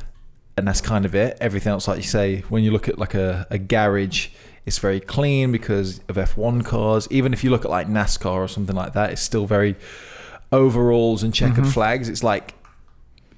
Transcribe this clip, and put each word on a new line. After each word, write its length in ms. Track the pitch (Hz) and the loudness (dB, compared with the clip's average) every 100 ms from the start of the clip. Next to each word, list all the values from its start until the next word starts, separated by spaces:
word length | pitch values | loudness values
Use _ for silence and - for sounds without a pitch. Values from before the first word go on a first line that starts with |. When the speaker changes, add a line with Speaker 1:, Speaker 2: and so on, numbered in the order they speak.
| - - - - - - | -8 -14 -20 -20 -10 -4
Speaker 1:
and 120 | 98 | -2
that's 120 | 98 | -2
kind 220 | - 107 | 0 0
of 100 | 98 | 2
it. 220 | 95 117 - | 2 0 0
Everything 300 | 113 98 104 | -4 -2 -2
else, 160 | 101 - | -2 -2
like 80 | 87 | -4
you 60 | |
say, 400 | - 110 98 95 - | -2 0 0 0 -2
when 120 | 110 | 0
you 80 | 107 | 2
look 160 | 107 - | 2 0
at, 100 | - | -4
like, 160 | 92 | -2
a, 320 | 101 92 90 92 | 0 0 -2 -4
a 80 | 107 | -4
garage, 720 | 95 113 104 101 98 - - - - - - | 0 2 2 2 0 -4 -6 -10 -20 -12 -6
it's 120 | - | -2
very 220 | 101 98 | 0 0
clean 500 | - - 143 139 131 | -2 -2 2 2 2
because 480 | 120 - 101 95 92 - | 0 0 0 -2 -6 -6
of 80 | 92 | 0
F 180 | 92 - | 2 2
one 260 | 113 120 | 2 0
cars. 460 | 117 120 110 110 107 | 0 0 2 0 0
Even 220 | 135 131 | 0 0
if 100 | 123 | 0
you 80 | 127 | 2
look 140 | 123 | 2
at, 60 | - | 0
like, 180 | 90 87 | -2 -2
nascar 460 | 107 101 - 95 92 | 0 2 0 0 -2
or 120 | 92 | -2
something 280 | - 98 95 | -4 -4 -4
like 160 | - | -4
that, 180 | - 104 | -2 -2
it's 100 | - | -2
still 240 | - 113 104 | -4 -2 0
very 280 | 101 104 98 - - - - - - - | 2 2 0 -8 -20 -20 -20 -20 -20 -2
overalls 680 | 131 135 120 120 117 113 110 | 4 4 4 4 4 2 2
and 100 | 113 | 0
checkered 300 | 107 120 120 | 2 2 4
Speaker 2:
Mm-hmm. 60 | 135 | 2
Speaker 1:
flags. 360 | 127 107 127 117 | 2 2 0 -2
It's 140 | 85 | -2
like, 320 | 117 101 - - - - - - - - - | 0 0 -4 -18 -20 -20 -20 -20 -20 -20 -20